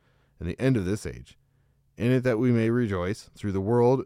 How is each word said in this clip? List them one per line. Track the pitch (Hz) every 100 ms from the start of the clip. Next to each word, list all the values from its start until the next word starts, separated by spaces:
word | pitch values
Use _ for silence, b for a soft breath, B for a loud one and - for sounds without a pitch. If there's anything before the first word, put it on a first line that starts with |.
| _ _ _ -
and | 82
the | -
end | 131 123
of |
this | 90 104 -
age. | 60 - - _ _ _ _ _ -
In | 117
it | 127
that | 127 110
we | 127
may | 117 113
rejoice, | 120 117 95 90 107 -
through | - 104
the | 95
world | 98 120 120 135